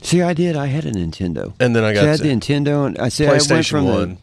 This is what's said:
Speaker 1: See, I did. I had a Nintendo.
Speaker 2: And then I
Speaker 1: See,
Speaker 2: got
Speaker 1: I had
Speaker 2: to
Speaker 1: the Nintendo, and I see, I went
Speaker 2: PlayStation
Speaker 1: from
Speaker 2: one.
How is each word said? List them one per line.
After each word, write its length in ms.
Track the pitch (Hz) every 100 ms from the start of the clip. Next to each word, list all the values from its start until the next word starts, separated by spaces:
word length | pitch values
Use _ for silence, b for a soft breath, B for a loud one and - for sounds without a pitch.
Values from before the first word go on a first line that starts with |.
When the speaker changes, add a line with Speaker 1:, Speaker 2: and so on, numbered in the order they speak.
Speaker 1:
See, 200 | - 175
I 120 | 175
did. 220 | 165 175 151
I 100 | 139
had 200 | 147 151
a 60 |
Nintendo. 600 | 104 82 - 90 69 50 -
Speaker 2:
And 160 | 123 117
then 80 |
I 80 | 110
Speaker 1:
See, 40 | 104
Speaker 2:
got 80 | 151
Speaker 1:
I 20 |
had 100 | 156
Speaker 2:
to 60 |
Speaker 1:
the 60 | 151
Nintendo, 580 | 196 - 143 143 147 139
and 100 | -
I 120 | 117
see, 180 | - 147
I 40 |
went 120 | 143
Speaker 2:
PlayStation 260 | 147 143 156
Speaker 1:
from 160 | 151 -
Speaker 2:
one. 320 | 101 90 92